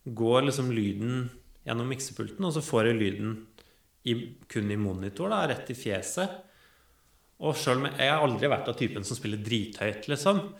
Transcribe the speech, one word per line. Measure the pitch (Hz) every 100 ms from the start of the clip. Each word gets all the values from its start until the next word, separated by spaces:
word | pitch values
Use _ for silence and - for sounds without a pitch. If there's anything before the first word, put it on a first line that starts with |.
| 131
går | 110 113 123 139
liksom | 139 127
lyden | 113 101 101 113 127 123 - - -
gjennom | - 117 123
miksepulten, | 131 - - 107 -
og | 185
så | 156
får | 147 117 113
jeg | 113
lyden | 101 98 107 110 110 - - _ _ _
i, | 127 117 - - -
kun | 113 104
i | 104
monitor | 101 92 98 - 190
da, | 214 160
rett | 120 -
i |
fjeset. | 120 113 95 - - 185 - - _ _ _ _ _ _ _ _ -
Og | 156
selv | 147 143 127
om | 139
jeg, | 139
jeg | 135
har | 151
aldri | 147 110 143
vært | 139 -
av | 120
typen | - 104 98
som | 120
spiller | 107 104
drithøyt, | 104 117 104 - 107 - -
liksom, | 143 196 202 202